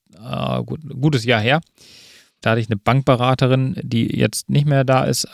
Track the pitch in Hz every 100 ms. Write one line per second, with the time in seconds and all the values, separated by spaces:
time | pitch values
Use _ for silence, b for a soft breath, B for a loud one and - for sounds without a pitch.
0 | _ - 113 131 131 123 117 143 151 127
1 | 147 135 113 117 110 151 - B B B
2 | B B B _ - 113 110 107 - 131
3 | 135 123 123 131 127 131 131 - 123 113
4 | 117 - 120 - - 135 147 139 135 131
5 | 135 131 -